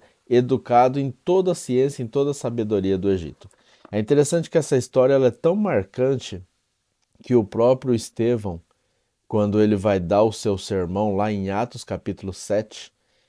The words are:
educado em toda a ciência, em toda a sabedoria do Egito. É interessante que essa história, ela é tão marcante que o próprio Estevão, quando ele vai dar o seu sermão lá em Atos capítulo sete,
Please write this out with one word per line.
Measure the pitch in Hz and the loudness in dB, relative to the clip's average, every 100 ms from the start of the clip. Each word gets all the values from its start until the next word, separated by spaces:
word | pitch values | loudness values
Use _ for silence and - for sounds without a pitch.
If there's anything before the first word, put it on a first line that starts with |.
| _ _ - | _ _ 0
educado | 123 127 131 - 120 127 139 | 2 2 -2 2 4 4 2
em | 135 | -6
toda | - - 185 185 | -6 0 0 0
a | |
ciência, | 165 - 123 139 143 | -4 -2 0 0 -2
em | 117 | -4
toda | 143 143 | -2 -2
a | |
sabedoria | 139 127 120 107 104 95 95 | -2 -4 -4 0 0 2 0
do | 98 | 0
Egito. | 95 78 - - _ _ _ - | 0 -4 -14 -20 _ _ _ -8
É | 104 | -6
interessante | 110 147 143 170 156 | 2 2 4 0 -2
que | 165 | -2
essa | 143 135 | 0 0
história, | - 180 135 | 2 2 4
ela | 135 127 | 4 2
é | |
tão | - 165 | 2 0
marcante | 202 208 214 95 - 127 131 - 92 92 _ _ _ _ _ _ _ | 0 0 -2 -2 -2 -2 -2 -6 -14 -16 _ _ _ _ _ _ _
que | - | 0
o | 123 | 2
próprio | 104 110 120 127 131 | 2 2 2 2 0
Estevão, | 117 - - 117 120 101 82 - _ _ _ _ _ - | -2 -4 -2 0 0 -4 -10 -14 _ _ _ _ _ -4
quando | 110 104 104 | -2 2 4
ele | 107 104 | 4 2
vai | 104 95 | 2 0
dar | 87 101 | 2 2
o | 113 | 2
seu | 107 110 98 | 0 -4 -4
sermão | - 95 87 95 107 | -4 -4 -2 -2 -2
lá | 98 107 | -2 -2
em | 104 95 | -4 -4
Atos | 98 123 123 | -4 -6 -10
capítulo | - 92 - 92 98 | -10 -8 -8 -10 -10
sete, | 92 - 104 107 - - _ _ _ | -12 -4 -4 -4 -12 -20 _ _ _